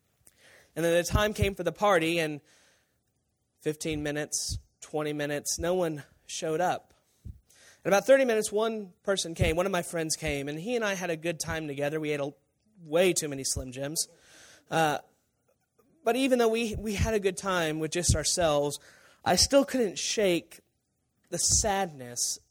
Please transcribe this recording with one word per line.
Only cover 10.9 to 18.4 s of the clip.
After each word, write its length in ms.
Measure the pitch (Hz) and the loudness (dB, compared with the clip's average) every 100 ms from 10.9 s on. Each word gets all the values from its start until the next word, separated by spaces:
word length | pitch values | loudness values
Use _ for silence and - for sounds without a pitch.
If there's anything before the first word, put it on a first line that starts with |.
| 185 | -2
had 160 | 180 | -4
a 40 | 165 | -4
good 240 | 170 160 | -4 -4
time 280 | 160 160 156 | -4 -6 -6
together. 320 | 139 143 156 | -4 -2 -2
We 120 | 151 | -2
ate 100 | 147 | -2
a, 120 | 143 - _ _ _ _ 160 | -4 -8 _ _ _ _ 0
way 280 | 165 185 | 4 4
too 160 | 160 151 | 4 -2
many 140 | 135 131 | -4 -4
Slim 260 | 143 131 | -4 -6
Jims. 360 | 127 143 160 - - - - - - - | -8 -6 -4 -6 -8 -20 -20 -20 -20 -2
Uh, 280 | 165 156 - - _ _ _ _ _ _ _ _ _ | 2 2 0 -8 _ _ _ _ _ _ _ _ _
but 140 | 226 247 | 0 2
even 200 | 269 254 | 2 4
though 120 | 226 | 4
we, 260 | 226 226 185 | 2 -2 -4
we 180 | 214 196 | -4 0
had 180 | 226 | 0
a 60 | 214 | 2
good 180 | 190 185 | 0 -2
time 420 | 196 180 156 156 | -2 0 0 -2
with 120 | 156 | -2
just 220 | 175 160 | -2 0
ourselves, 640 | 156 139 180 | 0 0 2